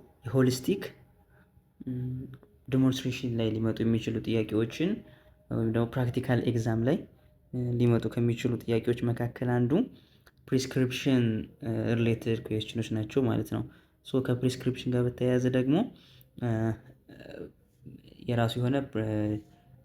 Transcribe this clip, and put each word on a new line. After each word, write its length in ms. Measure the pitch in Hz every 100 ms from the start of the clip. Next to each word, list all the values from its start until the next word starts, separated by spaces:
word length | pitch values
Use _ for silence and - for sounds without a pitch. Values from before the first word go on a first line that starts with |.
| - _
የሆሊስቲክ፣ 640 | 113 131 127 127 - 196 - - - _ _ _ _ _ _ _ -
ም፣ 80 | 127 127 127 135 - - _ -
ዲሞንስትሬሽን 640 | 131 131 127 131 120 127
ላይ 140 | 117 113
ሊመጡ 280 | 110 113 110
የሚችሉ 360 | 113 113 113 113
ጥያቄዎችን 680 | 110 113 107 107 117 - 175 226 - - - _ -
ወይም 200 | 117 113
ደግሞ 160 | 113 117
ፕራክቲካል 520 | 131 123 127 127 120 -
ኤግዛም 360 | 117 113 113
ላይ፣ 140 | 117 165 - - - _ -
እ፣ 140 | 127 123
ሊመጡ 300 | 120 123 113 110
ከሚችሉ 420 | 120 120 120 123 113
ጥያቄዎች 400 | - 113 120 117
መካከል 460 | 120 117 120 - 123
አንዱ 220 | 123 120 170 262 - - _ - _ -
ፕሪስክሪፕሽን፣ 760 | 131 131 135 127 127 139 127 117 110 - -
እ፣ 120 | 113 113 110
ሪሌትድ 500 | 117 117 113 117 113
ኩዌስችኖች 460 | - 110 107 113 110
ናቸው 300 | 110 107 139
ማለት 260 | 123 110 107
ነው። 120 | 113 127 - _ _ -
ሶ 140 | 131
ከፕሪስክሪፕሽን 680 | 131 123 127 123 127 131 131
ጋር 100 | 123
በተያያዘ 420 | 123 123 127 123 127
ደግሞ፣ 240 | 127 127 160 247 - - - - -
እ፣ 120 | 120 110 113 110 - - _ - - - - _ _ _ 123 127 - - -
የራሱ 280 | 120 117 120
የሆነ፣ 200 | 123 139 135 110
እ፣ 100 | 107 107 107 104 - - _ -